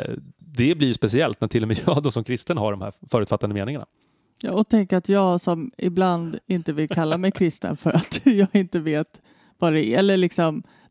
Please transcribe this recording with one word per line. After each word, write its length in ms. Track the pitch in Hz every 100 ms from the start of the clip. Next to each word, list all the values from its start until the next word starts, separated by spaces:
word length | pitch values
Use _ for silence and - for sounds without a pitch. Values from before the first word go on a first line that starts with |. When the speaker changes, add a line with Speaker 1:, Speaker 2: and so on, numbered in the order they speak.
| 113 113 135 -
Speaker 1:
det 360 | - 131 131
blir 120 | 170 135
ju 60 |
speciellt 460 | 117 107 120 151 107
när 80 | 110
till 140 | 120
och 60 | 110
med 100 | 110
<laughs> 80 | -
jag 160 | 147
då 80 | 147
som 140 | 123
kristen 340 | 113 123 - 165
har 120 | 107
de 80 | 98
här 100 | 101 - -
förutfattade 440 | 120 101 107 104
meningarna. 320 | 101 101 143 - _ _ _ _ _
Speaker 2:
Ja, 100 | 214
och 160 | 190 220
tänk 240 | 220 190
att 160 | 185 -
jag 320 | 196 190 175
som 320 | 185 170 156 -
ibland 600 | 185 175 185 170 170 156 -
inte 260 | 185 160
vill 160 | 151 156
kalla 300 | - 156 165
mig 120 | 190
kristen 440 | - 170 - 175 156
för 160 | 165
att 280 | 165 - -
<laughs> 60 | 277
jag 220 | 208 190
inte 260 | 202 180 175
vet 440 | 156 151 156 - _ _ _ _
vad 140 | 170
det 140 | 156 110
är. 120 | 120
Eller 180 | 196 190
liksom, 460 | 175 - 165 151 - _ _